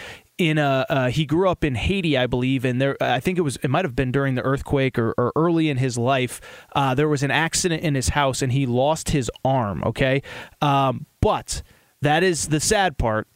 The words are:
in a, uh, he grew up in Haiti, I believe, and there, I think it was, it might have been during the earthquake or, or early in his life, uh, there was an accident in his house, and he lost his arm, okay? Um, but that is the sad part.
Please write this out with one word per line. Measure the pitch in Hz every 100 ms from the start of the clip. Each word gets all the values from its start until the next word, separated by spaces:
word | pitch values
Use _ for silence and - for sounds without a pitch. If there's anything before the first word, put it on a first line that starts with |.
| - - _ -
in | 165 151
a, | 143 131 -
uh, | 139 127
he | 120 139
grew | 160 190
up | 165
in | 151 120
Haiti, | - 196 165 131
I | 127
believe, | 127 127 135 127
and | 123
there, | 139 135
I | 127 127
think | - 180
it |
was, | 151 -
it | 127
might | 151 185
have | 120
been | 127
during | 135 139 127
the |
earthquake | 131 135 - 139 131 -
or, | 113 -
or | 120 -
early | 170 165 156
in | 131
his | 131 120
life, | 120 135 127 - - - - -
uh, | 135
there | 127 151
was | 143
an | 139
accident | 131 165 - 180 160
in | 165 135
his | -
house, | 147 139 127
and | 131
he | 135 131
lost | 120 143 156 -
his | 151 113 - 127
arm, | 135 104 82 -
okay? | - 135 139 - - - -
Um, | 147 139 135 117 - -
but | 208 147 - - - - _ -
that | 143 156
is | 185 165 -
the | 151
sad | - 208 185 -
part. | 117 107 -